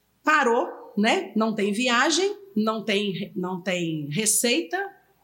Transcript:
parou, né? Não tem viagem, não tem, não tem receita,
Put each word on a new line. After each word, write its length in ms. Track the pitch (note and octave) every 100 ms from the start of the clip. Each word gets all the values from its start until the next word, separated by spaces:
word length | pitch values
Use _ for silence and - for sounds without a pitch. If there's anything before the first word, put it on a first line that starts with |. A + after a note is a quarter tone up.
| _ _
parou, 720 | D4 D4+ B3 A#3 F4 - - -
né? 360 | G#3+ F4+ - G#3+
Não 200 | A3 G#3+
tem 160 | G3
viagem, 640 | G3+ B3 A#3+ C#4+ D#4 G4 G#4 - G#3+
não 280 | A3 A3
tem, 480 | G#3+ G3+ G#3 E3+ F#3+ -
não 240 | F3+ F#3
tem 480 | F#3+ F3+ E3 D#3 C#3+
receita, 680 | D3+ G#3+ - A#3 C#4+ E4+ F#4 G4+ - _ _